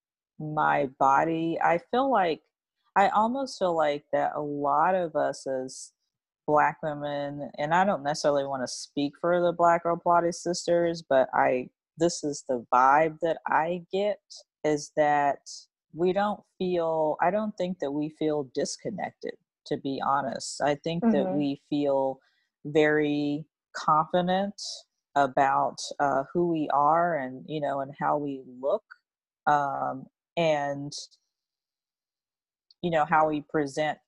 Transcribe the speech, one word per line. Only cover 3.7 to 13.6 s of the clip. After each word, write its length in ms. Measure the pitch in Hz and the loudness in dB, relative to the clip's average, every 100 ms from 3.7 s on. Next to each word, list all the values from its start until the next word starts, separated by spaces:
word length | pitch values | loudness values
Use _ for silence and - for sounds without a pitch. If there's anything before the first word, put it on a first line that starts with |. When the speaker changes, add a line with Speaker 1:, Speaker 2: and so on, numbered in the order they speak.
| 165 | 2
Speaker 1:
like 300 | 151 147 - | 0 -2 -2
that 200 | 143 143 - | -2 0 -2
a 60 | |
lot 540 | 151 147 143 147 170 190 | -6 -4 0 2 2 2
of 200 | 170 151 | -2 -2
us 320 | 139 139 - | -2 -4 -6
as 460 | 131 131 - - _ _ _ _ _ - | -6 -6 -10 -18 _ _ _ _ _ 0
Black 300 | 151 143 160 | 2 2 0
women, 680 | 160 147 147 143 143 143 139 - | -6 -6 -6 -6 -6 -8 -10 -6
and 160 | 147 | 0
I 120 | 170 190 | 2 2
don't 180 | 160 | 0
necessarily 420 | 143 151 156 143 139 | -2 0 2 2 0
wanna 220 | 135 123 | -4 -6
speak 460 | - - - 143 - | -8 -8 -4 -4 -2
for 200 | 170 175 | 0 2
the 120 | 170 | 2
Black 300 | 170 170 170 | 4 4 4
Girl 140 | 170 170 | 2 -2
Pilates 320 | 175 170 170 175 | 2 4 2 -2
sisters, 640 | 170 175 - 170 170 170 | -4 -4 0 2 2 -2
but 280 | - 135 127 | 2 2 4
I, 360 | 147 135 127 127 _ _ - | 2 2 0 -4 _ _ -2
this 260 | 170 - | 0 0
is 200 | 147 139 - | -6 -6 -4
the 160 | 127 110 | -6 0
vibe 460 | 127 131 143 160 156 | 4 6 6 2 0
that 180 | 165 - - | -2 -2 -2
I 380 | 139 | 0